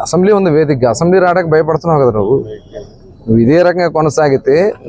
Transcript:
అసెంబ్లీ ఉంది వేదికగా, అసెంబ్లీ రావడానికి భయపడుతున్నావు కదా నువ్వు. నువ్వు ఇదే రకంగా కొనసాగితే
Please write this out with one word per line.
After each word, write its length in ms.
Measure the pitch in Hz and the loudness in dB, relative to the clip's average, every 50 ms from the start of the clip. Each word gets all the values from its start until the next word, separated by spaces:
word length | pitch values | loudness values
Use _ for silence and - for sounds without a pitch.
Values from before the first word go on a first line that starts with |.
| - | -6
అసెంబ్లీ 280 | - 151 175 185 208 208 196 | -4 -2 0 2 2 2 0
ఉంది 120 | 190 170 147 | 0 0 0
వేదికగా, 320 | 156 160 143 147 120 131 117 110 | 0 0 0 -2 0 0 -2 0
అసెంబ్లీ 240 | - 165 175 185 190 180 | 0 0 2 2 2 2
రావడానికి 260 | 175 175 185 170 160 156 | 2 0 0 0 0 0
భయపడుతున్నావు 460 | 156 160 156 160 156 - 170 156 143 135 | 0 0 0 -4 -4 -2 -2 0 2 2
కదా 80 | 120 107 107 | 0 0 0
నువ్వు. 180 | 98 107 135 131 - - - - - - - - - - - - - - - - - | 0 0 -2 -2 -2 -8 -14 -18 -18 -18 -18 -18 -18 -18 -20 -20 -20 -20 -20 -14 -4
నువ్వు 160 | 113 113 113 113 | 0 0 2 2
ఇదే 140 | 120 156 175 175 180 | 2 2 2 2 2
రకంగా 200 | 170 180 175 160 156 156 | 0 0 -2 -2 -2 -2
కొనసాగితే 580 | 160 151 - 156 151 143 135 127 - 131 139 165 196 214 - - - | -2 0 0 0 0 2 0 0 0 0 0 2 0 -2 -4 -6 -6